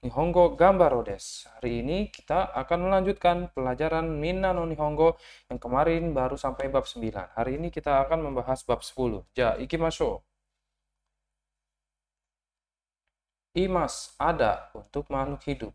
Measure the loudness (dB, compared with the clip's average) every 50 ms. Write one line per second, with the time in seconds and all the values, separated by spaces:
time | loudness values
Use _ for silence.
0 | -8 -6 -2 0 0 2 6 6 6 6 6 6 6 6 8 8 6 4 4 2
1 | -2 -4 -8 -10 -10 -14 -14 -16 -18 -20 -18 -8 -6 -4 -4 -4 -4 -2 -2 -2
2 | -4 -4 -8 -18 -6 _ 0 0 0 -2 -4 -6 -4 -2 -2 -2 0 2 2 2
3 | 2 2 -2 2 2 2 2 2 -2 -6 _ -4 -2 -2 -2 -2 -2 -2 0 -2
4 | -2 -2 -4 -2 -2 -2 -2 0 0 0 0 0 -2 -4 -4 -2 -2 -2 2 4
5 | 4 4 4 2 -8 -20 -20 -20 _ _ -12 -10 -6 -2 2 2 4 4 2 2
6 | 0 -2 0 0 0 -2 -2 -4 -4 -6 -4 -4 -6 0 0 0 -2 -2 -8 -6
7 | -6 -6 -4 -6 -10 -8 -4 -4 -2 -2 -2 -4 -6 -6 -6 -6 -2 2 2 2
8 | 4 2 0 0 0 -2 -4 -4 -2 -2 -4 -4 0 -2 -2 -2 -2 -14 -4 -2
9 | -2 -2 -2 -4 -8 _ _ 0 2 2 2 0 -4 -4 -2 0 0 -2 0 0
10 | -2 -2 -2 -4 _ _ _ _ _ _ _ _ _ _ _ _ _ _ _ _
11 | _ _ _ _ _ _ _ _ _ _ _ _ _ _ _ _ _ _ _ _
12 | _ _ _ _ _ _ _ _ _ _ _ _ _ _ _ _ _ _ _ _
13 | _ _ _ _ _ _ _ _ _ _ _ 0 0 2 2 0 0 0 -4 -8
14 | -12 -14 -8 _ 0 0 2 2 2 2 2 0 -4 -16 _ -20 -20 _ -8 -8
15 | -8 _ -2 -2 -2 -2 -4 -8 -6 -6 -6 -6 -6 -12 -12